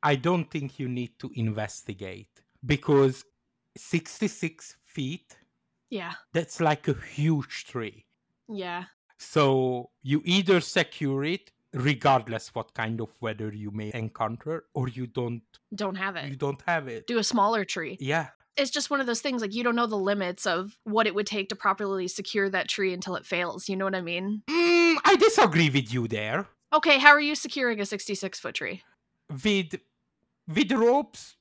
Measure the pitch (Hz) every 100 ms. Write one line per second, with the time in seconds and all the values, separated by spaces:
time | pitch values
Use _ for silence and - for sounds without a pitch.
0 | 156 143 151 180 160 165 139 - 131 123
1 | 120 _ 135 - 113 107 107 - - 98
2 | 98 95 104 _ _ _ 123 143 - 143
3 | 135 131 - _ _ _ _ - - 175
4 | 160 - 208 - 165 160 - - _ -
5 | 131 175 _ - _ _ _ _ _ 220
6 | 170 170 _ 160 165 - 160 151 - 139
7 | - - 151 156 131 - - 127 110 -
8 | _ _ _ _ _ 208 180 175 180 _
9 | _ _ - - 143 135 131 123 120 _
10 | 131 147 175 185 185 185 - - 165 -
11 | 147 135 147 190 _ _ _ 135 127 139
12 | 147 131 113 113 - - 110 - 110 113
13 | 110 _ 113 107 107 107 107 101 107 117
14 | 110 - 110 113 - 165 - - 127 120
15 | 123 123 120 117 _ _ _ 202 208 190
16 | 190 180 143 135 143 139 - 170 135 117
17 | - 233 208 240 202 226 196 - 160 -
18 | 135 156 151 _ _ - 277 294 269 285
19 | 254 233 285 247 214 220 240 233 240 214
20 | 190 202 185 180 208 175 190 - - 214
21 | 220 190 208 214 190 202 208 196 202 190
22 | 185 - 196 214 196 190 - - 190 180
23 | 185 180 - 175 175 156 - 190 190 190
24 | 170 175 190 214 - 320 349 349 339 320
25 | - 392 440 440 233 160 160 139 117 123
26 | 117 113 107 135 202 _ _ 302 311 277
27 | 285 294 294 302 - - 247 214 202 202
28 | - 196 190 - - - 131 185 _ _
29 | _ _ _ 139 214 202 170 185 _ _
30 | _ _ _ _ - 160 208 240 226 269
31 | - - - -